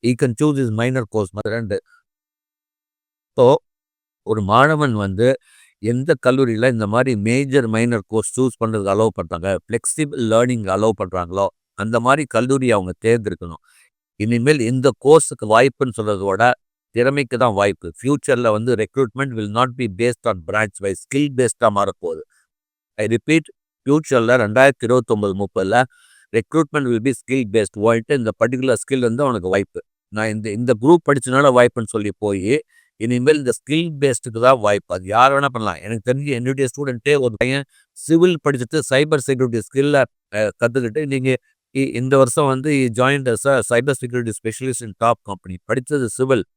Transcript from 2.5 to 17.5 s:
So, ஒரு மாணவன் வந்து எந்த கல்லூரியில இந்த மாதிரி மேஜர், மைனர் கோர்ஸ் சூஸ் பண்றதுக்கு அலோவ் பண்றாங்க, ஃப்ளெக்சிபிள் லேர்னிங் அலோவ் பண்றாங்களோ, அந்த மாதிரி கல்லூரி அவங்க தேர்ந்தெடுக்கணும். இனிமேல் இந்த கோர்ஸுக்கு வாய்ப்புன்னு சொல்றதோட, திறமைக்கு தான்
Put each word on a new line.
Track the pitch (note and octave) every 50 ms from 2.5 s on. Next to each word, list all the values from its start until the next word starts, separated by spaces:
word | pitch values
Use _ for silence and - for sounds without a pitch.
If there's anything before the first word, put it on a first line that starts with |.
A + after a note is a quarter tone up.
| _ _ _ _ _ _ _ _ _ _ _ _ _ _ _ _ _ -
So, | B2 B2 C#3 - _ _ _ _ _ _ _ _ _ _ _ _ _ -
ஒரு | A2 A2
மாணவன் | G2+ F#2+ G#2 A#2+ C3+ D3+ D#3 D3+ D3+ C#3 A#2
வந்து | G#2+ G2+ G2 F#2+ F#2 A#2 B2+ C3+ - _ _ _ _ _ _ _ _ -
எந்த | G#2+ A#2+ B2 C3+ D#3 D#3+ B2+
கல்லூரியில | - B2+ B2+ C3 C3+ A#2+ A2+ G#2+ A#2 C3
இந்த | B2 A2+ G#2+ G2+
மாதிரி | G#2 A#2+ B2+ B2+ B2 G#2
மேஜர், | G2+ A2 A#2+ C3 C#3+ C3+ B2+ C#3+ B2 A2+
மைனர் | A2 A2 A#2 A#2+ A#2+ A2 F#2+ _
கோர்ஸ் | G#2+ A2 G#2 - -
சூஸ் | - C3 C3 - _
பண்றதுக்கு | A#2 A2 A2 G#2+ G2 G2 G2
அலோவ் | G2+ A2 A2+ F#2
பண்றாங்க, | - F#2 D#2+ F2+ E2+ E2 F#2+ G2 F2+
ஃப்ளெக்சிபிள் | _ _ G#2+ A#2+ - - - - D#3 C#3+ C#3+ D3 A#2+ A2
லேர்னிங் | A2 A2+ A#2+ B2 B2+ A#2 G#2+ F#2+
அலோவ் | F#2+ G2 G#2+ A2+ G#2+ -
பண்றாங்களோ, | G2+ F#2 F#2 F#2 F2 E2+ F2+ F#2+ G2 F#2+ _ _ _ _ _ -
அந்த | G2 A2 A#2 A#2+
மாதிரி | A#2 B2 C#3 D3+ D3+
கல்லூரி | B2 - A2+ A#2+ B2+ C3+ C#3 C3 B2
அவங்க | A2+ G#2 F#2 F#2 F2+ _
தேர்ந்தெடுக்கணும். | - A2 A#2 A#2+ G#2+ G2+ F2 - - E2+ E2 - _ _ _ _ _ _ _ _ _ _ _ _
இனிமேல் | G2+ A2 A#2+ A#2 A#2 C#3 D#3 D3
இந்த | A#2 A2+ B2+ C3 B2 C#3 A#2 _
கோர்ஸுக்கு | - C3+ D3+ D#3+ D3 - - - - G#2+
வாய்ப்புன்னு | G#2+ A2+ B2+ C#3 - _ C#3 B2+ G#2+ -
சொல்றதோட, | A2 G#2+ G#2 F#2+ F#2+ G2 F#2+ G2 A2+ B2 B2 _ _ _ _ _ _ _ _
திறமைக்கு | A2+ A#2+ C3 C#3 C#3+ C#3 A#2 - A#2+
தான் | B2+ A#2+